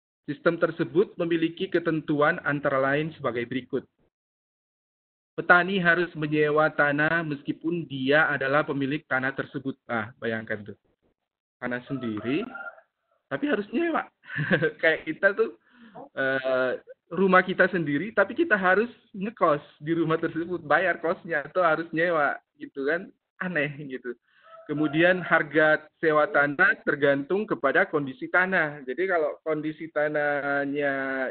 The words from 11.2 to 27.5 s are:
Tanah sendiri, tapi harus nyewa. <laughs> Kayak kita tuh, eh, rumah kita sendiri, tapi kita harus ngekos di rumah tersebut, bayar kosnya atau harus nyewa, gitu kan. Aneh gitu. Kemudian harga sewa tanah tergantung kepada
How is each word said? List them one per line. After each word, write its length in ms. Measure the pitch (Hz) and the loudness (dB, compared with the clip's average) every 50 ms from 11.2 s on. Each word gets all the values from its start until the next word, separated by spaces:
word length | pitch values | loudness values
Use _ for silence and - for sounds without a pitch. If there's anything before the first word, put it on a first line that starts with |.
| _ _ _ _ _ _ _ _ 123 | _ _ _ _ _ _ _ _ -8
Tanah 180 | 123 123 123 - - | -8 -8 -8 -8 -8
sendiri, 560 | 143 127 120 113 107 104 104 117 139 175 233 - - - - - - - - _ _ _ _ _ _ _ _ - 139 | -8 -6 -6 -6 -6 -6 -4 -2 -2 -2 -4 -6 -10 -14 -14 -14 -16 -20 -20 _ _ _ _ _ _ _ _ -10 -6
tapi 120 | 139 - 294 | -4 -2 -2
harus 160 | 285 202 202 208 226 | -2 -2 -4 -4 -4
nyewa. 320 | 254 339 339 311 233 - - _ _ _ - - | -4 -2 -2 -2 -4 -4 -6 _ _ _ -12 -8
<laughs> 440 | 135 147 - 190 147 160 151 - - - | -6 -2 0 2 2 2 0 0 0 2
Kayak 180 | 160 - - - 160 | 2 2 0 -2 -6
kita 200 | 156 - 202 196 202 | -2 0 2 2 2
tuh, 240 | 202 226 - - - _ _ _ _ 233 226 196 - 277 - - | 2 0 -2 -4 -10 _ _ _ _ -20 -20 -20 -20 -20 -12 -6
eh, 720 | 131 135 131 135 135 127 131 131 127 127 127 120 - - - - _ _ - 170 | -4 -2 0 0 0 0 0 0 2 2 0 -2 -4 -8 -14 -20 _ _ -6 -2
rumah 260 | 170 196 190 180 185 185 | 2 4 6 6 4 4
kita 240 | 190 175 185 185 185 196 | 4 2 2 2 2 2
sendiri, 400 | 180 160 147 143 139 - 226 220 | 0 -2 0 -2 -2 -2 -2 0
tapi 240 | 214 196 - 233 | 0 0 2 0
kita 220 | - 349 339 214 196 | -2 0 2 2 2
harus 320 | 185 180 185 196 233 240 - _ _ _ - | 4 4 4 2 2 0 -4 _ _ _ -10
ngekos 480 | 202 185 220 214 - 196 165 147 147 - - - - | -8 -8 -8 -4 0 2 2 2 0 -2 -8 -18 -10
di 160 | 147 156 165 | -6 -4 -2
rumah 240 | 170 165 151 160 165 | 0 0 0 0 0
tersebut, 400 | - - - 156 170 180 180 165 156 | -2 -4 -4 -6 -6 -6 -8 -6 -2
bayar 340 | 147 147 165 190 175 170 - | 0 2 2 2 0 -2 -2
kosnya 480 | 160 160 185 - - 165 165 147 139 156 | -2 -4 -4 -4 -6 -6 -6 -6 -6 -4
atau 160 | - 185 180 | -2 0 2
harus 240 | 165 156 156 165 165 - | 2 2 0 -2 -4 -2
nyewa, 420 | 156 165 180 170 156 143 131 - - - _ _ - | -2 0 0 2 2 0 0 -2 -4 -10 _ _ -20
gitu 240 | 143 135 - 139 135 | -20 -14 -10 -6 -4
kan. 240 | 143 160 175 196 - - _ _ _ _ - | -2 -2 -2 -4 -10 -18 _ _ _ _ -8
Aneh 320 | 185 180 175 151 143 151 143 143 151 139 | -8 -4 -2 -2 -2 -4 -4 -8 -12 -12
gitu. 240 | 131 123 - 123 120 - _ _ _ _ _ - - - - | -12 -10 -10 -10 -12 -12 _ _ _ _ _ -20 -20 -14 -10
Kemudian 560 | - 151 147 156 147 143 156 170 180 185 180 165 | -6 -2 0 0 0 2 4 4 4 4 2 0
harga 560 | - 170 165 165 147 139 156 156 156 156 151 - - _ _ - | 2 2 2 2 2 2 4 4 4 4 2 0 -6 _ _ 0
sewa 240 | 160 151 151 151 | 2 4 4 2
tanah 560 | 143 - 147 143 147 143 135 190 202 220 - - | 4 4 2 2 2 2 4 4 4 4 2 -2
tergantung 640 | - 147 139 139 143 139 139 139 - 185 202 220 | -4 0 2 4 4 4 2 0 -2 -2 -2 -2
kepada 400 | - | -2